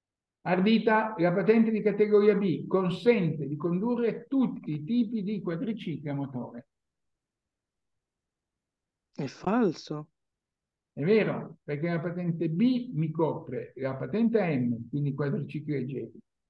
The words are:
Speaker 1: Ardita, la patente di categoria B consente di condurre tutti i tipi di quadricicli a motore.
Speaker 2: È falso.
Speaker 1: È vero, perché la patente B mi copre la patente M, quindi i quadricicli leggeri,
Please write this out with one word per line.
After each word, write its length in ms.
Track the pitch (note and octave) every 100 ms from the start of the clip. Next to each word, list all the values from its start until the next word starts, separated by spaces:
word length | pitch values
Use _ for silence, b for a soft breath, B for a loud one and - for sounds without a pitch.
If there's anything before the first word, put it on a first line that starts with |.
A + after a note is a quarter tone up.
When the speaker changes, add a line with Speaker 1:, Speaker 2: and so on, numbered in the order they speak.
| _ _ _ _
Speaker 1:
Ardita, 720 | - F3 F#3+ A3 A#3 A3 G#3+ -
la 140 | E3+
patente 380 | F3 F#3 A3+ A3+
di 120 | A3
categoria 540 | G#3 G3+ G#3 G#3 G#3 G3
B 300 | G3 C#3 -
consente 800 | F#3+ F3+ - A#3 A3+ E3+ D3 C#3
di 80 | C#3+
condurre 720 | E3+ F3+ A3+ A#3 A#3 - -
tutti 440 | C4+ A#3 - -
i 120 | D3+
tipi 380 | D3+ A#3+ G#3+ A3+
di 200 | F#3+ G#3+
quadricicli 680 | F#3 E3 F3 A3+ - C#3+ D3+
a 60 | C#3
motore. 520 | C3+ B2+ A2+ A#2+ - _ _ _ _ _ _ _ _ _ _ _ _ _ _ _ _ _ _ _ _ _ _ _ _
Speaker 2:
È 140 | - C#3
falso. 800 | - - A3+ G#3+ - - D3+ D3+ _ _ _ _ _ _ _ _
Speaker 1:
È 120 | -
vero, 540 | D3 G#3+ E3+ - - -
perché 240 | - D3 E3+
la 120 | E3+
patente 500 | F3+ F3 F3 - E3
B 400 | E3 A#3+ B3 -
mi 180 | D3+ D#3+
copre 640 | D#3 D3+ B2 - B2 - -
la 200 | C3 C3
patente 480 | C3+ F#3+ A3+ A3+ F3+ C#3
M, 320 | A#2+ A#2 A#2
quindi 200 | D3 C#3+
i 40 |
quadricicli 580 | - C#3+ G3 C#3+ D3+ C#3+
leggeri, 460 | C#3+ B2 B2+ A2+ - _ _ _